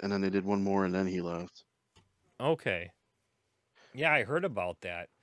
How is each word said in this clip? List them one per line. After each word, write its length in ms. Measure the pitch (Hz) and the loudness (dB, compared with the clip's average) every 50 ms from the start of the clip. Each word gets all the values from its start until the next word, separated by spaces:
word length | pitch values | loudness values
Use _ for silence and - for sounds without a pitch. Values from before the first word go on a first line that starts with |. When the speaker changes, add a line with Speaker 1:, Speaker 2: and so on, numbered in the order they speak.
| - | -2
Speaker 1:
and 80 | 98 | 0
then 100 | 101 98 | 2 2
they 80 | 98 95 | 2 2
did 160 | 95 98 92 | 2 2 2
one 180 | 98 101 98 98 | 2 2 2 2
more, 220 | 98 98 98 95 | 2 2 2 2
and 80 | 90 90 | 2 2
then 140 | 95 95 | 2 0
he 120 | 92 92 90 | 0 0 -2
left. 420 | 87 85 85 85 90 - - - - _ _ _ _ _ _ - _ _ _ _ _ _ _ - | -2 -4 -4 -6 -8 -10 -14 -20 -20 _ _ _ _ _ _ -20 _ _ _ _ _ _ _ -4
Speaker 2:
Okay. 520 | 123 151 160 156 - 120 92 85 87 90 - _ _ _ _ _ _ _ _ _ _ _ _ _ _ _ _ _ - - - | -2 0 0 0 0 -2 -2 -2 -4 -8 -14 _ _ _ _ _ _ _ _ _ _ _ _ _ _ _ _ _ -20 -14 -6
Yeah, 200 | 131 156 160 151 | -2 2 4 4
I 100 | 139 107 | 4 2
heard 220 | - 147 175 185 | 2 0 0 0
about 360 | 180 117 98 90 90 82 - | 0 -2 -2 -2 -2 -4 -6
that. 280 | - 90 87 85 87 - _ _ | -8 -8 -8 -8 -10 -12 _ _